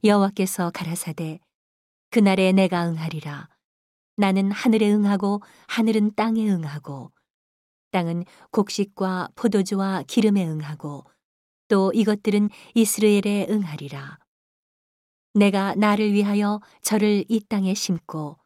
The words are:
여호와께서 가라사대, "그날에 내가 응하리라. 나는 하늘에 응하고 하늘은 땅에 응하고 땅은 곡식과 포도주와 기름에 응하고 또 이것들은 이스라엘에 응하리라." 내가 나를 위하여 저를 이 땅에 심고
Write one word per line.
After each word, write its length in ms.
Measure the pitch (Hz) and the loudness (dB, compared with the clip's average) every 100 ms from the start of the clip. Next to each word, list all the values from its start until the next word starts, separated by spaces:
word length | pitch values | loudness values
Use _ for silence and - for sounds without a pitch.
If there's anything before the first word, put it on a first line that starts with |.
여호와께서 680 | 214 208 196 202 190 - 175 | 4 4 2 0 -4 -2 -6
가라사대, 680 | - 160 170 - 151 160 156 _ _ _ _ _ _ _ | -6 -8 -8 -8 -8 -8 -10 _ _ _ _ _ _ _
"그날에 420 | 240 202 190 190 | 2 4 4 4
내가 360 | 185 190 180 170 | 4 4 2 -2
응하리라. 640 | 160 160 160 151 143 165 _ _ _ _ _ _ - | -4 -6 -8 -10 -14 -16 _ _ _ _ _ _ -2
나는 360 | 196 190 196 | 0 2 0
하늘에 400 | 202 - 220 208 | 0 2 4 4
응하고 500 | 208 202 202 196 208 - _ - | 4 2 2 0 -4 -8 _ -10
하늘은 480 | - 220 220 208 208 | -2 0 2 0 0
땅에 340 | 220 220 214 | 0 0 0
응하고 640 | 185 156 147 - 139 - _ _ _ _ _ _ _ _ | -2 -2 -10 -12 -14 -14 _ _ _ _ _ _ _ _
땅은 340 | 185 170 170 180 - - | -4 -2 -4 -8 -16 -4
곡식과 800 | - 196 - 202 - 190 185 175 - | -2 -2 -2 -6 -4 -6 -4 -8 -2
포도주와 680 | 240 202 190 196 196 190 - | 0 0 0 -2 -2 -4 -2
기름에 380 | - 214 202 170 | 2 2 2 0
응하고 580 | 156 151 151 147 143 - _ _ _ _ _ _ | -4 -8 -10 -12 -14 -16 _ _ _ _ _ _
또 240 | 202 190 | 2 2
이것들은 560 | 214 220 208 - 208 208 - - | 2 0 0 0 0 0 -4 -4
이스라엘에 760 | 240 220 - 214 208 202 202 190 | 0 0 2 4 4 2 -2 -2
응하리라." 680 | 214 185 147 139 139 139 151 _ _ _ _ _ _ _ _ _ _ _ | -4 -4 -8 -12 -14 -16 -20 _ _ _ _ _ _ _ _ _ _ _
내가 420 | 202 202 196 196 180 | 2 2 2 -2 0
나를 380 | 208 208 214 | 2 2 2
위하여 480 | 202 202 202 208 208 _ _ | 0 0 0 0 -4 _ _
저를 440 | - 214 208 202 - | -2 0 2 0 0
이 100 | 226 - | -4 -2
땅에 280 | 208 190 196 | -4 -2 -2
심고 600 | - 170 - 156 151 151 | -4 -6 -6 -10 -10 -14